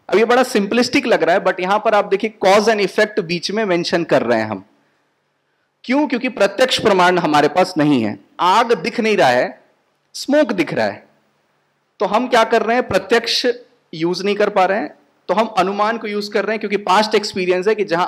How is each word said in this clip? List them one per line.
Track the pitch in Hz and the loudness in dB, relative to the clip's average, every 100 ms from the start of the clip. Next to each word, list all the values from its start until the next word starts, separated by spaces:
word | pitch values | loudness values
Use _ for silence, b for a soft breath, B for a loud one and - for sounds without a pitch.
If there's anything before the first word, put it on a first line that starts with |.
| - | -2
अब | 190 | 0
ये | |
बड़ा | 226 247 | 2 2
simplistic | 254 214 202 233 240 285 240 | 2 -2 0 0 0 0 0
लग | 185 | 0
रहा | 160 | 2
है, | 190 | 0
but | 185 185 | 0 -2
यहां | 185 208 | -2 -2
पर | 226 | 2
आप | 208 | 0
देखिए | 196 196 220 - 190 | 0 -2 -4 0 4
cause | 208 208 | 4 4
and | 208 190 | 0 0
effect | - 208 208 | 0 0 -2
बीच | 165 175 - | -4 -6 -4
में | 208 | -4
mention | 208 175 160 175 | -2 -2 0 -2
कर | 165 143 | 0 0
रहे | 117 113 | 2 0
हैं | - | -2
हम। | 95 - _ _ _ _ _ _ _ _ _ _ _ | -8 -12 _ _ _ _ _ _ _ _ _ _ _
क्यों? | - 277 302 | -4 -2 0
क्योंकि | 247 254 | -2 -4
प्रत्यक्ष | - 196 - 254 - | 0 0 2 0 2
प्रमाण | 220 190 180 180 | 2 4 4 2
हमारे | 165 147 147 | 2 2 2
पास | - - 156 | 2 0 0
नहीं | 147 131 | 2 2
है। | 104 113 _ - | 0 -6 _ -2
आग | 175 208 247 | 2 2 2
दिख | 208 208 226 | -2 -2 -2
नहीं | 220 196 | 0 2
रहा | 139 | 4
है, | 123 175 - _ _ _ _ _ | 2 0 -6 _ _ _ _ _
smoke | - - 294 294 | -10 0 0 2
दिख | 190 151 | -2 -2
रहा | 139 104 | -2 -2
है। | - - _ _ _ _ _ _ _ _ - | -4 -16 _ _ _ _ _ _ _ _ -6
तो | 202 | -2
हम | 208 254 | -2 2
क्या | 247 | 2
कर | 220 226 | 2 0
रहे | 214 247 | 0 -2
हैं? | 254 | -2
प्रत्यक्ष | 190 - 220 - - 247 240 - _ _ | -4 0 -2 0 -2 -2 -4 -10 _ _
यूज़ | 165 170 180 | -4 -4 -2
नहीं | 202 202 | -2 0
कर | 202 | 0
पा | 180 | 2
रहे | 185 196 | 0 0
हैं, | 151 - _ _ - | -6 -14 _ _ -4
तो | |
हम | 185 220 | -2 0
अनुमान | 185 185 202 214 226 | -2 -2 -2 -2 -4
को | 220 | -6
यूज़ | 208 208 | -8 -4
कर | 214 | -4
रहे | 196 | -2
हैं, | 220 | -4
क्योंकि | 208 202 | -4 -4
past | 196 196 214 | 2 2 2
experience | 214 214 196 180 180 190 | 0 -2 -4 -2 0 0
है | |
कि | 214 | -2
जहां | 170 165 | -2 -2